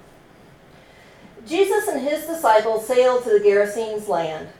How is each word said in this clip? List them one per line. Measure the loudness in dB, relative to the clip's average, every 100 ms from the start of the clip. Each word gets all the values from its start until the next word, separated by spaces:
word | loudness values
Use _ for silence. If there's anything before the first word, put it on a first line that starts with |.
| -20 -20 _ _ _ _ _ -20 _ -20 -20 -20 -20 -20 -4
Jesus | 0 2 2 -2
and | -4 -4
his | -4 -6
disciples | -2 2 4 2 -4 -2
sailed | 2 2 2
to | 2
the | 2
Gerasenes' | 4 2 0 -4 -8 -8 -4
land, | -4 -4 -8 -14 -8